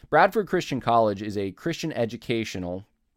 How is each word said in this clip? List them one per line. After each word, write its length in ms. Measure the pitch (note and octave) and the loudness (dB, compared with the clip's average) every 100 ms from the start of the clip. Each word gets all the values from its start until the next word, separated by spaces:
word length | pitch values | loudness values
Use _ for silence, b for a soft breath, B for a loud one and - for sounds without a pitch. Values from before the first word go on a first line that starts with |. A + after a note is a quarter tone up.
| B | B
Bradford 380 | D3+ G3 A3 F#3 | 4 4 2 -2
Christian 340 | F3+ - C3 | -2 -2 -4
College 400 | A#2 A#2 A2 G2 | 2 4 4 2
is 160 | G#2+ G2+ | -4 -4
a 140 | G2 | -4
Christian 420 | F2+ E3+ D#3+ E3 | -4 -6 -4 -4
educational 920 | B2 A2+ A2+ - A2+ A2 G2 F2 F#2 G#2 _ _ | -2 -4 -4 -4 -4 -4 -6 -6 -8 -12 _ _